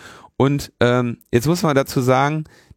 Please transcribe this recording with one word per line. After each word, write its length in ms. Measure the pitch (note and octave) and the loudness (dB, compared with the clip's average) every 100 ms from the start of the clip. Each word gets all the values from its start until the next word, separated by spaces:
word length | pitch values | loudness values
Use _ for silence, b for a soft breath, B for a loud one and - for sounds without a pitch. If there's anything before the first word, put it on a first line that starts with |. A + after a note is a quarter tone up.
| B B B - | B B B -2
Und, 360 | C3+ C#3 - - | 0 0 -4 -2
ähm, 400 | A#2+ B2 A#2+ A#2 _ | 0 2 -2 -6 _
jetzt 160 | A#2+ B2+ | -2 0
muss 160 | E3+ | 0
man 100 | E3 | 0
dazu 260 | C3+ C3+ - | 0 -2 -2
sagen, 440 | B2 C3 C#3+ D#3 D3+ b b | 0 2 0 -2 -8 b b